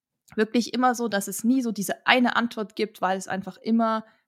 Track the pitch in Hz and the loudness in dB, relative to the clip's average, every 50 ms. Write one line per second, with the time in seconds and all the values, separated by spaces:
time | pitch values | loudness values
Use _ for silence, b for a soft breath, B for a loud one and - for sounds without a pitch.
0 | _ _ _ _ _ _ - 214 226 220 - 240 - - - 240 254 254 247 240 | _ _ _ _ _ _ -2 -2 -2 0 2 0 0 0 -2 2 2 2 2 2
1 | 240 220 202 196 196 202 185 - - 226 262 269 240 233 202 - 185 - - - | -2 -2 -2 -2 -4 -4 -8 -2 0 2 2 2 2 -2 -2 -4 -4 -4 -4 -4
2 | - - 233 254 247 233 - - 233 240 - 226 214 196 - - 214 214 - - | 4 4 4 6 4 2 2 0 -2 -2 -4 -6 -8 -8 -4 -4 -4 -4 -4 -4
3 | 190 185 190 190 185 - - 190 196 185 185 - - - 226 226 226 220 220 220 | -2 -2 -2 -2 -4 -6 -8 -8 -8 -10 -14 -12 -2 0 2 2 2 2 0 -2
4 | 220 b b b b | -6 b b b b